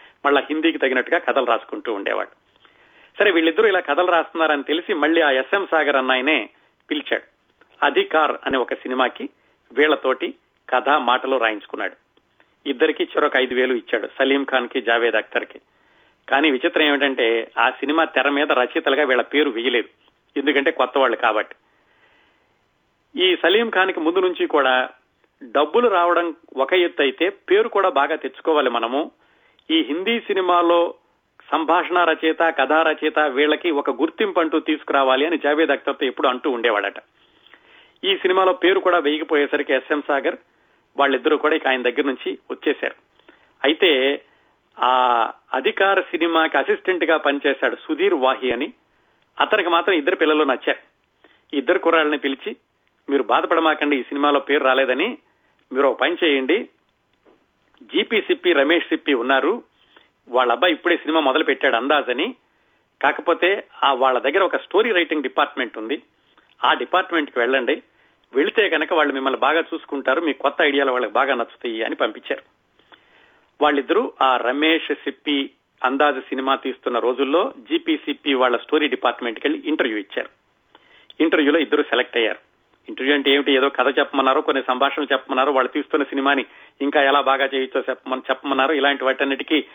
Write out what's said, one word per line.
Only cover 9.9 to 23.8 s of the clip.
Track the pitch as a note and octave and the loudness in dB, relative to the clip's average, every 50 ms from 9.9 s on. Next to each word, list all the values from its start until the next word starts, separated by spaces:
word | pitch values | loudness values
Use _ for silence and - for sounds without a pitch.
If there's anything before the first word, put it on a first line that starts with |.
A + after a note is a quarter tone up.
| D3 - - C3 B2+ - F3 - - _ _ _ _ _ _ - | 2 0 0 -2 -2 -2 -4 -10 -10 _ _ _ _ _ _ -2
కథ | B2+ B2+ - C3+ | -2 -2 2 2
మాటలు | D3 D3+ C3 A#2+ B2 B2+ - C3+ C3+ | 0 2 2 0 0 0 0 -2 -2
రాయించుకున్నాడు. | B2+ A#2 A2+ G#2+ G2+ - - - G#2+ G#2 F#2 - _ _ _ _ _ _ _ _ _ _ _ _ _ - C#3+ | 0 0 0 -2 -4 -10 -12 -10 -8 -8 -8 -10 _ _ _ _ _ _ _ _ _ _ _ _ _ -6 -6
ఇద్దరికి | C3+ B2 D3+ D#3 D3+ - - | 0 0 0 0 2 -2 -4
చెరొక | - - - D3 C#3+ - | -4 -2 0 0 2 2
ఐదు | C3 B2+ A#2+ B2+ | 0 0 0 0
వేలు | B2 B2+ B2+ B2+ | 0 0 0 0
ఇచ్చాడు, | A#2 - - - A2 G2+ - - - | -2 -4 -4 -4 -4 -4 -4 -4 -2
సలీం | C3+ C3+ C#3 C#3 C3+ | 0 2 2 0 0
ఖాన్ | - C3+ B2+ A#2+ | -2 -2 -4 -4
కి, | A2+ - C3+ | -2 -6 -4
జావేద్ | G#2+ A2+ A#2 A#2 A#2 A#2 A2 | -2 0 0 2 2 0 0
అఖ్తర్ | G#2+ - - - A#2+ G#2+ | -2 -4 -4 -6 -6 -6
కి. | - - - _ _ _ _ _ _ _ _ _ _ _ _ - - | -6 -18 -20 _ _ _ _ _ _ _ _ _ _ _ _ -6 -2
కానీ | C3+ C#3 D3+ D#3 | 0 2 2 2
విచిత్రం | C3 B2 - F3 - - D#3 | 2 2 -2 -2 0 2 2
ఏమిటంటే, | D3 C#3+ C3+ C#3 C#3 C3 B2+ B2 A2+ A2+ A2+ A2+ - - - | 2 2 2 0 -2 0 0 0 2 2 0 -2 -4 -2 0
ఆ | A#2 C3 | 0 0
సినిమా | - - D3 C3+ D3+ D#3+ D#3+ | 0 -2 -4 -2 0 0 0
తెర | - - C3+ C3 C#3+ | 0 0 0 0 0
మీద | C#3+ C#3 D3+ D3 | 0 0 0 0
రచయితలుగా | D3 B2+ B2 A#2 - E3 - C#3+ C3+ C#3 D3+ | 2 0 0 0 -2 -2 0 0 0 0 2
వీళ్ళ | C3 C3 B2 | 2 2 0
పేరు | A2+ - - C#3+ D#3 D3 | 0 0 0 0 0 0
వేయలేదు, | G#2+ A2+ A#2 C3 B2 A#2 G2+ - _ _ _ _ _ _ _ _ - C#3+ | 0 -2 -2 0 0 -2 -2 -4 _ _ _ _ _ _ _ _ -6 -4
ఎందుకంటే | C3+ D3 C#3 C#3 C#3 E3 | -2 0 0 0 0 0
కొత్త | - - B2+ - - | 0 0 -2 0 2
వాళ్ళు | C#3 C3 B2 A2+ | 2 2 2 2
కాబట్టి. | - B2 A2+ G#2 G#2+ G2+ - - _ _ _ _ _ _ _ _ _ _ _ _ _ _ _ _ _ _ _ _ _ _ _ _ _ _ _ _ _ _ _ - - F3+ | 0 0 0 0 0 -4 -6 -10 _ _ _ _ _ _ _ _ _ _ _ _ _ _ _ _ _ _ _ _ _ _ _ _ _ _ _ _ _ _ _ -6 -2 0
ఈ | F#3 E3+ - - | 0 0 2 2
సలీం | E3 F#3+ A3 A#3 A3+ | 2 2 2 2 0
ఖాన్ | - F#3 | 0 0